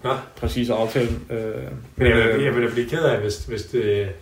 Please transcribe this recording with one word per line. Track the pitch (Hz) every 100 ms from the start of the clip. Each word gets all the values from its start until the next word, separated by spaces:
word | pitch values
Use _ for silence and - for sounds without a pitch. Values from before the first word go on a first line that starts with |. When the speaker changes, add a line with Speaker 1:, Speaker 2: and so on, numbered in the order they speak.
Speaker 1:
Nå. | 127 131 - -
Speaker 2:
præcise | 120 127 117
aftale, | 110 113 135 120 117 -
øh, | 113
Speaker 1:
Men | 110 120 131 131 - -
Speaker 2:
men, | 123
Speaker 1:
jeg | 117
vil, | 113
Speaker 2:
øh, | 135
Speaker 1:
jeg | 143 120
vil | 117
da |
blive | 117 120
ked | 160
af, | 151 104
hvis, | 104 -
hvis | - 107
det | - 120 104 101 98 87